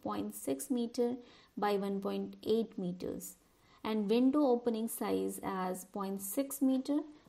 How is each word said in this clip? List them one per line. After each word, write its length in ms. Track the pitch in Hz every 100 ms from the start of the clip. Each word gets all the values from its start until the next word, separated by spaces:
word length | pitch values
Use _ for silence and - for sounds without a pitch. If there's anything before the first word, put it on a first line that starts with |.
point 320 | 214 208 208
six 360 | - - 269 -
meter 440 | 247 233 240 240 247 - - - -
by 180 | 208
one 260 | 202 196 196
point 360 | 196 196 196 196 -
eight 320 | 220 226 -
meters 580 | 180 180 - - - - _ _ _ - 220
and 220 | 214 202
window 380 | 233 262 294 285
opening 420 | 240 240 220 226
size 520 | - 208 190 190 196
as 420 | 196 190 185 185
point 380 | - 208 190 196
six 400 | - - 269 -
meter 380 | 262 262 269 294 302 -